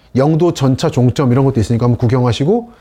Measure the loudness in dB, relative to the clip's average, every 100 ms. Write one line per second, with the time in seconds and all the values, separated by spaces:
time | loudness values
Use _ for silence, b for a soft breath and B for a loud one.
0 | b -2 0 2 0 0 0 0 -2 0
1 | 0 2 0 2 2 0 0 0 0 0
2 | 0 0 0 -2 0 -2 -4 B